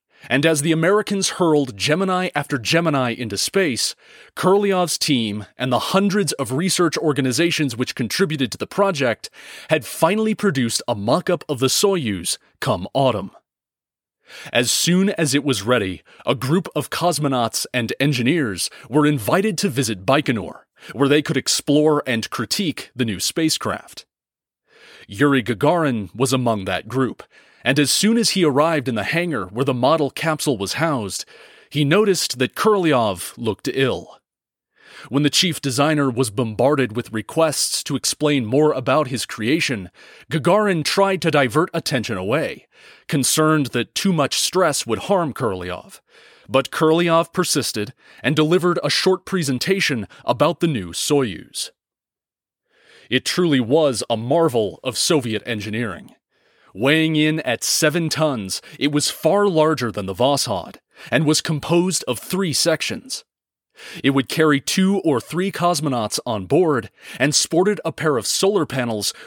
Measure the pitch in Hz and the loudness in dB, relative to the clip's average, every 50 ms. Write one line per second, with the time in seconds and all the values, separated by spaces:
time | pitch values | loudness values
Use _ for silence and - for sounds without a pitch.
0 | _ _ _ _ - - - 139 143 165 165 147 139 170 160 160 160 170 202 208 | _ _ _ _ -6 -2 0 2 2 2 2 2 2 0 2 2 2 2 2 2
1 | 208 - 208 196 190 - - - 185 165 156 147 143 123 107 98 92 - 151 175 | 0 -2 -2 -2 -2 -2 -2 0 2 2 4 2 2 0 -4 -4 -2 0 0 0
2 | 196 190 185 185 185 185 - 147 143 - 147 135 110 - - 165 139 147 147 139 | 0 0 0 -2 -2 -2 -2 -4 -4 -2 -4 -4 -2 0 0 2 2 2 0 0
3 | 127 123 113 - 123 113 101 95 - - - 196 190 160 120 107 - - - _ | 0 -2 -2 -4 -6 -6 -4 -4 -4 -2 0 0 0 0 0 -2 -4 -4 -6 _
4 | _ - - - - - - - - 185 190 202 208 202 190 180 180 160 - - | _ -20 -20 -20 -20 -16 -6 0 2 4 4 4 4 2 2 0 0 0 -2 -2
5 | - - 147 123 113 107 101 107 101 - _ - 127 131 127 117 - - - 196 | 0 0 2 2 0 0 -4 -6 -8 -10 _ -6 -2 0 0 0 0 2 2 2
6 | 202 202 175 208 196 143 - - 135 113 127 139 180 190 - - 180 160 - - | 2 2 2 0 0 0 -2 -4 -4 -4 -2 -2 0 0 2 2 2 0 0 0
7 | - 160 143 143 135 131 123 120 170 175 165 - 156 139 113 110 160 - - - | 0 0 0 0 0 0 2 2 2 2 2 0 -2 -2 -2 -4 -4 -4 -4 -4
8 | 131 107 - - 196 165 160 143 135 110 - - 117 - - - 202 196 185 139 | -4 -2 0 0 0 0 0 0 -2 -4 -4 -6 -10 -6 -2 0 0 0 0 0
9 | 139 123 110 - - - _ - - - - - - - 156 156 123 - - - | 0 0 -2 -2 -6 -16 _ -20 -20 -20 -20 -14 -4 -2 -2 -2 -2 -4 -4 0
10 | - 160 196 214 220 220 214 - - 202 151 139 123 117 - - - - 120 101 | 0 2 2 2 0 0 0 0 0 0 0 0 0 0 -2 -4 -4 -4 -4 -2
11 | 98 110 131 175 175 - 180 160 - - 147 117 123 131 - - - 202 196 180 | 0 0 0 0 0 0 -2 -2 -2 -4 -2 0 0 0 2 2 2 2 2 0
12 | 143 110 101 90 82 - - - _ _ _ - - - 113 90 90 - - 131 | 0 -2 -4 -4 -4 -6 -6 -8 _ _ _ -6 -2 -2 -2 -2 -2 -4 0 2
13 | 139 131 113 101 95 95 - - _ _ _ _ _ _ _ _ _ _ _ _ | 2 2 2 0 -4 -8 -12 -18 _ _ _ _ _ _ _ _ _ _ _ _
14 | _ _ _ _ _ - - - - - - 120 123 117 - - - 165 175 185 | _ _ _ _ _ -20 -20 -18 -10 -4 -2 0 0 0 0 0 2 2 4 4
15 | 190 196 190 - 170 143 120 143 131 147 131 95 98 110 123 120 101 95 90 82 | 4 2 0 0 0 0 0 0 0 0 -2 0 0 2 2 2 2 0 -4 -6
16 | _ _ - - - - 127 113 104 127 151 190 - - - 151 139 - - - | _ _ -20 -6 -2 -2 -2 0 0 0 0 0 0 -2 -4 -6 -6 -6 -4 -2
17 | 160 175 165 147 147 143 135 123 117 110 - - - - - 127 117 107 - - | 0 0 0 0 0 0 0 0 0 0 -2 -4 -6 -4 -4 -2 -2 -2 -2 0
18 | 131 147 147 120 117 123 165 175 143 113 95 85 - - - - - - - 151 | 0 0 0 0 0 0 0 0 0 -2 -4 -4 -6 -8 -10 -12 -8 -2 2 4
19 | 147 147 151 139 104 101 127 185 196 220 202 151 - 202 123 120 131 107 110 92 | 4 4 2 0 0 0 2 2 2 0 0 0 -2 -2 0 0 -2 -2 -4 -4
20 | 95 92 131 147 139 - 123 110 87 78 - - - _ _ _ - - - 113 | 0 0 2 2 2 0 -2 -2 -4 -8 -12 -14 -20 _ _ _ -20 -8 -2 2
21 | 139 139 143 156 143 - 143 135 - - - - - - 143 151 151 156 151 147 | 2 4 4 2 2 0 -2 -2 -2 -2 -2 -2 0 2 4 4 6 4 4 2
22 | - - 123 113 104 - - - 120 - - - 208 160 - - - - - 120 | 0 -2 -2 -4 -4 -4 -6 -6 -6 -4 -2 -2 -2 -2 -4 -6 -8 -10 -6 -4
23 | 127 113 101 87 - - - - 160 160 - - - 110 90 - - - - - | -4 -2 -2 -4 -4 -4 -2 0 0 0 0 -2 -4 -4 -6 -6 -8 -14 -20 -20
24 | - _ _ _ _ _ _ _ _ _ _ _ _ _ _ - - - - - | -20 _ _ _ _ _ _ _ _ _ _ _ _ _ _ -20 -20 -20 -20 -20
25 | - - 101 98 139 147 139 131 113 - 120 95 143 147 170 175 165 147 123 113 | -18 -10 -2 2 4 4 4 4 2 0 -2 0 2 2 2 2 2 0 -2 -2
26 | 101 90 - 104 127 123 123 131 127 120 113 104 95 95 92 82 - 104 117 131 | -4 -6 -4 -2 0 0 0 0 0 0 0 -2 -2 -4 -4 -4 -4 -4 -2 -2
27 | 131 113 - - - _ _ - - _ _ _ - - 135 139 147 131 - - | -2 -2 -4 -8 -16 _ _ -20 -20 _ _ _ -2 0 2 2 2 2 2 2
28 | - 208 226 240 220 - - 190 175 151 131 135 151 165 165 151 127 127 117 110 | 2 2 4 2 2 2 2 2 2 2 4 4 2 2 0 -2 -2 -2 -2 -2
29 | 98 - - 165 175 175 156 117 95 90 92 110 135 135 131 123 120 131 156 160 | -2 -2 -2 -2 -2 -2 -4 -4 -6 -6 -4 -4 -2 -2 0 0 2 2 2 2
30 | 151 131 - - - 160 156 151 - 156 135 98 98 95 - - 151 165 151 127 | 0 -2 -4 -4 -4 -4 -2 -2 0 -2 -2 0 -2 -4 -2 -2 0 0 0 -2
31 | 107 98 - - - - - - - - - - - - - 143 151 139 156 202 | -4 -4 -6 -8 -12 -14 -18 -20 -20 -20 -20 -20 -16 -6 -2 0 2 4 4 4
32 | 220 208 185 160 - - - 123 127 123 - - - 220 214 202 180 165 143 127 | 4 4 2 0 -2 -4 -2 -2 -2 -2 -2 0 2 2 2 4 4 2 2 2
33 | 117 107 95 90 - - - - 120 113 101 - - 139 - 131 135 127 101 - | 2 0 0 -4 -6 -12 -10 -6 -4 -4 -4 -2 -4 -4 -2 0 0 0 0 -2
34 | - - - - _ _ _ _ _ _ _ _ _ _ _ _ _ - - - | -6 -10 -18 -20 _ _ _ _ _ _ _ _ _ _ _ _ _ -20 -20 -20
35 | - - 120 139 147 143 - - - 185 160 - - 139 123 117 143 156 156 147 | -8 -2 0 2 2 2 2 2 0 0 -2 -4 -4 -2 0 2 2 2 2 2
36 | 143 135 120 107 135 113 98 110 123 113 110 101 120 135 151 143 127 113 104 120 | 2 0 2 0 -2 -2 0 -2 -2 -2 0 2 2 2 4 2 0 0 -2 -6
37 | 117 - 110 110 104 - - 160 160 160 147 - - - - - - - 139 131 | -6 -6 -6 -6 -6 -4 0 0 0 2 0 -2 -4 -4 -4 -6 -6 -4 -4 -4
38 | - - - - 151 147 147 139 120 107 117 139 151 151 143 131 127 120 131 156 | -4 -4 -4 0 0 2 2 0 0 0 2 4 4 4 2 0 0 0 0 0
39 | 151 135 127 117 - - - - 107 113 147 170 - - 135 104 92 90 _ - | 0 -2 -4 -6 -6 -8 -8 -4 -2 0 0 0 0 -2 -4 -4 -8 -10 _ -20
40 | - - - - - - - 165 123 170 175 214 214 208 190 165 143 - - - | -20 -20 -20 -20 -10 -6 -4 -2 2 4 4 4 4 2 2 0 0 0 2 2
41 | 196 196 190 175 - 165 147 147 139 123 107 151 165 - - 165 - - - 123 | 2 2 2 0 0 2 2 4 2 2 2 0 0 0 -2 -6 -4 -2 -2 -2
42 | 104 - 113 92 92 98 120 156 151 - - - - _ _ _ - - - - | -2 -4 -4 -4 -2 -2 -2 -2 -2 -4 -6 -10 -16 _ _ _ -20 -20 -20 -20
43 | _ - - 147 127 - - - 156 156 156 156 143 120 - 123 117 - - - | _ -4 -2 0 0 2 2 4 4 4 4 2 2 0 -2 -4 -4 -4 -4 -2
44 | - 196 185 160 143 127 - - - - - 180 185 160 139 - - 117 113 98 | 0 2 2 2 0 0 0 -2 -2 0 2 2 2 2 2 0 -2 -2 -4 -2
45 | - - 202 185 170 151 113 - 135 113 95 92 90 90 87 - - 101 - - | 0 0 0 2 0 0 -2 -2 -2 -2 -2 -4 -6 -8 -8 -10 -12 -16 -20 -20
46 | _ _ _ - - - - _ _ - 101 135 135 - - - 165 156 160 170 | _ _ _ -20 -20 -20 -20 _ _ 0 0 0 0 0 0 2 2 4 4 4
47 | 175 170 165 165 165 - - - 180 - - 151 120 - - 110 104 104 - _ | 4 4 4 2 2 0 -2 -4 -2 0 0 -2 -2 -2 -4 -4 -6 -6 -8 _
48 | _ - - - - 120 151 147 156 151 170 180 151 180 175 180 - - - - | _ -20 -12 -4 -2 0 2 2 4 4 4 2 2 2 0 0 0 -2 0 0
49 | - 185 190 185 - - - 185 165 131 131 123 - - 196 196 - - 147 117 | 2 2 2 0 0 -4 -4 -2 0 0 -2 -2 0 0 0 0 0 0 -2 -2
50 | 101 - - - - - 123 117 143 156 175 - - 170 151 117 90 85 82 - | -4 -8 -12 -6 -2 -2 0 2 2 0 0 0 0 0 0 -2 -4 -6 -6 -6
51 | - - 147 143 135 113 90 - - - - - - - - _ _ _ _ _ | -2 0 2 2 2 0 -4 -8 -14 -14 -10 -10 -10 -10 -12 _ _ _ _ _
52 | _ _ _ _ _ _ _ _ _ _ _ _ _ _ _ _ _ _ - - | _ _ _ _ _ _ _ _ _ _ _ _ _ _ _ _ _ _ -20 -20
53 | - - - 127 - - - - 180 170 147 131 123 107 131 165 160 143 127 101 | -6 -2 -2 -2 -2 -2 -2 0 2 2 2 2 2 4 4 4 4 2 0 -2
54 | - - 117 110 113 120 143 170 165 156 120 117 107 95 82 - - 131 120 - | -4 -2 -2 -2 0 0 2 2 2 4 2 2 0 0 -2 -6 -8 -6 -4 -2
55 | - - 175 151 120 117 107 104 - - 120 107 101 104 101 110 120 110 90 78 | 0 2 2 2 2 0 -2 -4 -4 -4 -6 -6 -6 -4 -4 -4 -4 -4 -6 -10
56 | - - - _ _ _ _ _ _ _ _ _ _ _ - 92 113 135 151 160 | -14 -18 -20 _ _ _ _ _ _ _ _ _ _ _ -8 -2 0 2 2 2
57 | 160 160 160 151 151 156 156 160 - - 117 - - - - - - 151 143 175 | 2 2 2 2 2 2 0 -2 -2 -2 -4 -2 -2 -2 0 2 2 2 2 0
58 | 165 156 - - 160 151 139 117 98 95 - - - - - - - 147 147 147 | -2 -2 -2 0 0 0 0 -2 -6 -6 -8 -10 -12 -14 -8 -4 -2 0 0 0
59 | 143 - - - - 160 175 202 202 208 175 156 151 156 160 139 127 117 101 - | 0 -2 -2 0 0 2 2 4 2 2 4 4 2 2 2 0 -2 -4 -4 -4
60 | 98 92 98 87 120 135 143 131 - 123 107 90 - - - - _ _ _ - | -6 -6 -2 2 2 2 2 2 0 -2 -4 -4 -6 -8 -14 -20 _ _ _ -20
61 | - - - - 165 143 156 - - - 160 143 - - 165 175 175 185 175 - | -6 -2 0 2 2 2 2 0 0 -2 -4 -4 -2 0 2 2 2 2 -2 -4
62 | - - 123 - - - - 185 196 175 139 - - 170 160 - - - 107 - | -4 -4 -6 -6 -6 -6 -4 -2 -2 -2 0 0 0 0 0 0 -2 -6 -8 -8
63 | - - - - - _ _ _ _ _ _ _ _ _ _ - - - - 185 | -10 -12 -12 -12 -14 _ _ _ _ _ _ _ _ _ _ -20 -20 -18 -8 -2
64 | - 139 139 139 127 - - - 160 156 143 135 - - - - 190 190 196 196 | 0 2 2 2 0 0 0 2 4 4 4 2 0 0 0 2 2 4 2 2
65 | - 160 143 117 - - - 165 185 196 - - 170 175 180 143 151 151 131 120 | 2 2 2 2 0 -4 -4 -4 -2 -2 -2 0 0 0 0 0 0 -2 -2 -2
66 | 110 104 - - - 120 113 104 95 - 139 156 180 165 147 123 98 - _ _ | -2 -2 -4 -6 -4 -4 -4 -4 -2 2 2 4 4 4 2 0 -2 -6 _ _
67 | - - - - 127 147 147 - - - - 156 185 202 208 - - 165 - - | -20 -12 -4 -2 0 0 2 0 0 2 2 2 2 2 2 -2 -2 -6 -6 -2
68 | 156 156 147 120 101 - - - - 196 214 196 156 - - 135 123 120 113 107 | 0 0 0 0 -2 -2 -2 0 2 2 2 2 0 0 -2 -4 -2 -2 -2 -4
69 | 98 - - - - | -4 -4 -6 -8 -12